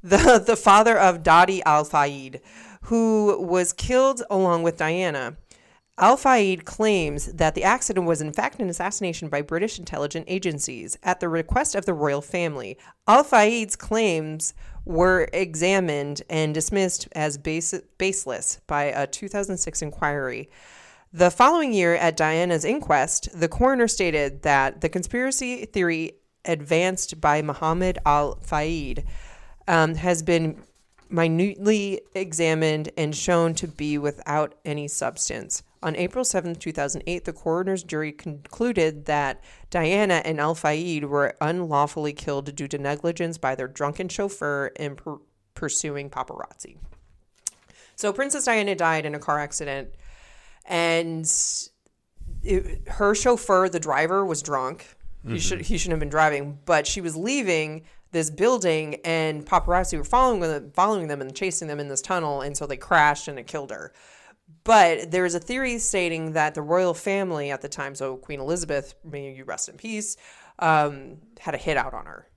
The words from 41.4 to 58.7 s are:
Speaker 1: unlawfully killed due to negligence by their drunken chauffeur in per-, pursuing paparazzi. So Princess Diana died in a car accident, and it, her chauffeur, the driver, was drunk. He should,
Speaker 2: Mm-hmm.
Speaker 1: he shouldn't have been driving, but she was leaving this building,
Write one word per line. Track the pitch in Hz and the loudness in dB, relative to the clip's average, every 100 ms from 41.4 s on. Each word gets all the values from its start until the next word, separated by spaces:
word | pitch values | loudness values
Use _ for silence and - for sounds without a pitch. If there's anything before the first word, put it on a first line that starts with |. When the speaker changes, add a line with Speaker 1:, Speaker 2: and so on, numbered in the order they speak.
Speaker 1:
unlawfully | 151 175 170 143 147 - 151 | -2 -2 0 0 0 0 -6
killed | 147 - 139 139 143 | -4 -4 -4 -6 -10
due | 139 | -6
to | 147 | -4
negligence | 139 147 170 170 170 160 | -4 -2 -2 -2 -6 -4
by | 135 131 | -4 -4
their | 131 | -8
drunken | 139 147 147 185 | -4 -4 -4 -8
chauffeur | - 202 196 147 143 139 - | -4 -6 -4 -4 -2 -4 -6
in | 147 139 | -10 -10
per-, | - 147 _ _ _ - | -12 -14 _ _ _ -10
pursuing | 151 - 156 143 143 | -6 -4 -4 -8 -8
paparazzi. | 135 131 - - - - - - - _ _ _ _ - _ _ _ - - | -10 -10 -10 -14 -16 -20 -16 -18 -18 _ _ _ _ -14 _ _ _ -20 -6
So | 208 | -4
Princess | 202 277 277 254 | -2 -2 -2 2
Diana | 220 202 180 | 2 2 2
died | 165 156 151 | 2 2 -2
in | 147 | -6
a | |
car | - 147 | -2 -2
accident, | 147 - 143 135 135 - - - - - - - - | -2 -6 -6 -6 -8 -14 -18 -20 -20 -20 -20 -20 -6
and | 175 170 165 165 165 160 - - - - _ _ _ _ - - - | 0 2 2 0 -4 -2 -2 -2 -4 -10 _ _ _ _ -16 -12 -8
it, | - 190 - - - | -2 -2 -2 -8 -8
her | - 202 208 | 0 0 2
chauffeur, | 254 233 - 190 190 | 2 2 2 2 4
the | 170 | 0
driver, | 156 139 160 190 196 | -2 0 2 0 0
was | 151 | -4
drunk. | 147 143 131 165 - - - - 120 | -2 -4 -4 -8 -16 -16 -12 -12 -6
He | 113 | -2
should, | 165 185 | -2 -2
Speaker 2:
Mm-hmm. | 165 | -2
Speaker 1:
he | 208 | -2
shouldn't | - | 0
have | 160 | -2
been | 147 | 0
driving, | 151 156 143 143 143 - | 2 2 2 -6 -10 0
but | 160 151 | 2 2
she | 196 | -4
was | 170 156 | -6 -6
leaving | 202 285 208 160 156 156 - - _ | -4 -2 0 0 -2 -8 -16 -20 _
this | 165 156 | -4 -4
building, | 156 220 247 185 | 0 2 2 2